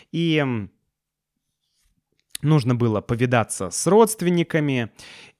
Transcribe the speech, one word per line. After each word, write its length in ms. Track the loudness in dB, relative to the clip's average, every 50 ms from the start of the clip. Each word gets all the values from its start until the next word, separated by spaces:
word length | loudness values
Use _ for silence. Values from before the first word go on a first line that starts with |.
| -20 _
и 340 | -6 -2 -2 0 0 0 0 -2 -4 -6 -8 -10 -16 _ _ _ _ _ _ _ _ _ _ _ _ _ _ _ _ _ _ _ _ _ _ _ _ _ _ _ _ _ _ _ _ -6
нужно 340 | 0 2 2 2 2 0 0
было 260 | 2 2 0 0 -2
повидаться 680 | -2 -4 -2 -2 0 2 2 0 0 -2 -6 -8 -8 -8
с 160 | -6 -4 0
родственниками, 1040 | 4 4 4 4 4 2 -4 -2 0 0 0 -2 -2 -2 -2 0 0 -2 -2 -4 -6 -10 -18 -20 -20 -20 -20 -20 -20 _